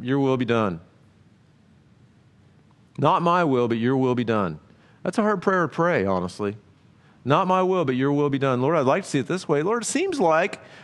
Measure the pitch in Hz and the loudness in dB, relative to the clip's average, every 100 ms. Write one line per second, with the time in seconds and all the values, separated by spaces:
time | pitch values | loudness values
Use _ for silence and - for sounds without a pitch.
0 | 120 139 135 131 120 117 104 85 - _ | -4 0 0 0 0 0 0 -4 -12 _
1 | _ _ _ _ _ _ _ _ _ _ | _ _ _ _ _ _ _ _ _ _
2 | _ _ _ _ _ _ _ _ _ - | _ _ _ _ _ _ _ _ _ -2
3 | 143 180 170 175 165 127 120 117 120 135 | 2 2 2 2 2 2 2 0 0 2
4 | 127 123 117 107 90 78 - - - _ | 0 0 0 0 -2 -4 -16 -20 -20 _
5 | - 202 214 202 190 185 156 - 170 147 | -6 -2 0 0 0 0 0 0 0 2
6 | 98 92 90 - 101 113 - _ _ _ | 0 0 -2 -4 -6 -6 -16 _ _ _
7 | _ _ 123 156 185 185 185 185 139 127 | _ _ 0 0 2 0 0 0 0 0
8 | 139 143 147 139 139 123 135 165 127 175 | 0 0 0 0 0 0 0 2 2 0
9 | 190 143 - - - 147 170 233 214 277 | 0 -4 -2 -4 -2 -2 0 -4 -2 -4
10 | 392 294 175 160 190 - - - | -2 0 2 2 0 -6 -18 -20